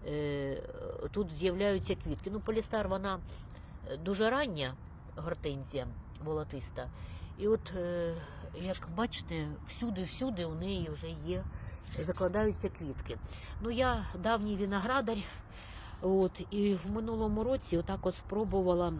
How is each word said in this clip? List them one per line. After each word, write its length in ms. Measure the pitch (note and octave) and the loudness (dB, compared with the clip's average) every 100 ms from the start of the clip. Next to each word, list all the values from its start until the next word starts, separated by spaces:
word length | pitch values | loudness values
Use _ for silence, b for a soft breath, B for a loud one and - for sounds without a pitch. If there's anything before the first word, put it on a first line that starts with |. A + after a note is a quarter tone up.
| D3+ | -2
е, 560 | D3+ D3 C#3+ C#3 - - - - - D3 | 0 0 0 0 -2 -4 -6 -6 -4 -2
тут 200 | G3 F#3+ | 0 0
з'являються 640 | D3+ F#3 F3+ G3+ F#3+ - F#3 | 2 2 4 4 4 2 -2
квітки. 340 | - D3 G3 | 0 -2 -2
Ну, 60 | G#3 | -4
Полістар, 480 | G#3 A3 G#3+ A3 G3+ | 0 0 2 0 2
вона, 320 | F#3+ G3 F#3 - B B B B B A#2 | 0 0 -2 -4 B B B B B -6
е, 60 | C3+ | -4
дуже 320 | E3+ G3 A3 | 0 4 6
рання 440 | C4 C#4+ D#3+ C3 C3 - - - - | 6 2 2 0 -2 -10 -14 -12 -6
гортензія 720 | D#3 E3 D3+ C#3 C3 C#3+ B2 A#2+ - - D#3 | -4 -2 -2 -4 -4 -4 -4 -6 -10 -8 -2
волотиста. 640 | D#3 D3+ C#3+ - - B2+ B B B B - | -2 -2 -6 -6 -6 -8 B B B B -2
І 100 | G#3 | 2
от, 260 | A3 - F#3 | 2 2 -4
е, 400 | F3 F3 E3+ E3 D3 B - D#3 | -2 0 -2 -2 -8 B -10 -6
як 260 | F3+ F#3 - F3 | -4 -4 -4 0
бачите, 520 | A#3+ - - E3 D3+ D3 - | 0 -2 -4 -2 -2 -6 -10
всюди-всюди 760 | - A#3 F#3+ F3+ - C4 F#3+ E3+ | -4 -2 0 -2 -2 -2 0 -2
у 100 | D#3+ | -2
неї 340 | F#3 F#3+ E3 | -2 -2 -2
вже 200 | D3 E3 D#3+ D3+ | -4 -6 -6 -2
є, 180 | F#3 F#3+ B B B B - | -2 -2 B B B B -4
закладаються 680 | D#3+ F3 F3+ G3 G#3+ - G3 | -2 2 4 6 4 4 -2
квітки. 480 | - D#3 C3 - A#2 B B B - | -2 -6 -4 -6 -6 B B B -4
Ну, 100 | G#3+ | -2
я 340 | A#3+ B3+ A3+ F#3+ F3+ | 4 4 4 0 -2
давній 360 | G#3+ A3+ G#3 G3 | 2 2 2 2
виноградар, 640 | G3+ G3 G3+ C4 A3+ G#3+ - - - B B B B B | 2 2 4 2 4 0 -2 -8 -12 B B B B B
от, 440 | F3+ F#3+ F#3 - F#3 | 6 6 6 2 -2
і 240 | G3+ G3+ | 4 4
в 180 | F#3 F3 | 4 2
минулому 520 | G#3 A3 A3 A3 G#3+ | -2 0 2 2 4
році 340 | A3+ C4 - E3+ | 4 2 2 2
отак 280 | F3 F#3+ F#3 | 2 0 0
от 100 | - | -2
спробувала 760 | - G3+ G#3+ F#3+ F3+ F3 F3 | -2 0 4 6 6 6 6